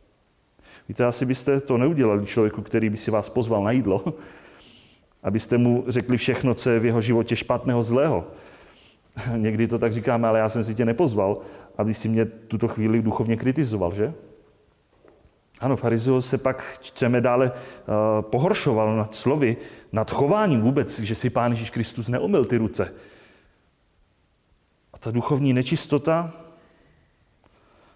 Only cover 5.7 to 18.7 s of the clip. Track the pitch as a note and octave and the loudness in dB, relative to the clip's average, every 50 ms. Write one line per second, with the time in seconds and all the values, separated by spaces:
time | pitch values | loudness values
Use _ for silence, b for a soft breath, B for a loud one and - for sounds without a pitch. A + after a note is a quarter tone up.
5.7 | A#2+ B2 B2+ B2+ B2 B2 - A#2+ B2 A#2 - - A#2+ - - B2+ A2+ - - B2+ | 2 2 0 0 -2 -2 0 0 -2 0 0 0 -2 0 0 0 0 0 2 2
6.7 | A#2 A2+ A2+ A#2 A2+ A#2 G#2 A#2+ A#2 A#2 A2 - A#2 - - - B2 A#2+ - C3 | 2 2 2 2 2 2 2 2 2 2 2 0 -2 -4 -2 -2 -2 -2 0 0
7.7 | A#2+ A#2+ A2+ A2 A#2 C3 D3 D#3+ B2 F2 D#2+ - B B B B B B B B | 0 0 0 2 2 2 2 2 0 -2 -4 -6 B B B B B B B B
8.7 | B B B B B B _ _ - - - A#2+ A#2 A2+ G#2+ A2 G#2+ G#2+ A#2 G#2+ | B B B B B B _ _ -16 -10 -8 -6 -4 -2 0 0 2 0 0 0
9.7 | A#2 A2+ A#2 A#2 A2+ A#2 G2+ C3+ A#2+ A#2 A#2 A2+ A2 A2 A2 A2 A2+ A#2 G#2+ A2+ | 0 0 0 0 0 0 0 0 0 2 2 4 4 4 2 2 0 -2 -4 -2
10.7 | G#2+ A2+ A#2+ A2+ A#2 A#2 F3+ C3+ G#2+ G#2 F#2+ G2 G2+ B B B B B B B | -2 0 0 0 2 2 0 0 2 0 0 0 0 B B B B B B B
11.7 | B - G#2 A2 G#2+ - - A2+ A2+ A2+ A2 A2 - - - - A#2 G#2 B2 A2 | B -4 -2 -2 -2 -2 -2 0 2 2 0 0 -2 -14 -12 -6 -4 -2 -2 -2
12.7 | - A2 G#2+ A2 A2 A#2 A2 A2+ G2+ - A2+ A2+ A2+ A2+ A#2 C3 C3 D#3+ D3 A2+ | -2 0 0 2 2 2 2 0 0 0 0 0 -2 0 0 -2 0 0 -2 -2
13.7 | A2 G2+ F2+ E2+ F#2 G2+ G#2+ D3 D#3+ - - - - - _ _ _ _ _ _ | 0 -2 -2 -2 0 -2 -2 -2 -4 -10 -18 -20 -20 -20 _ _ _ _ _ _
14.7 | _ _ _ _ _ _ _ - _ _ _ _ _ _ _ _ _ - A#2+ C3+ | _ _ _ _ _ _ _ -20 _ _ _ _ _ _ _ _ _ -6 -2 -2
15.7 | C3 - - A#2 A#2 A2+ A2+ C3 C3 B2+ B2+ - C3+ A#2 - C3 B2+ - - - | -2 0 0 0 0 2 2 2 2 2 0 0 -4 -2 -2 -2 -4 -4 -8 -14
16.7 | - - - - - - C3 A#2+ B2 B2 A#2+ B2 B2 B2+ C3 B2 B2+ - - - | -16 -18 -20 -14 -4 -2 0 2 2 4 4 4 4 4 4 2 0 -4 -14 -16
17.7 | - - - - G#2+ G#2+ G#2+ A2 G#2+ G#2+ G#2+ - - B2 D3+ G3 G#3+ - - D3+ | -18 -14 -6 -2 0 2 2 2 2 0 0 0 0 0 2 2 0 0 0 0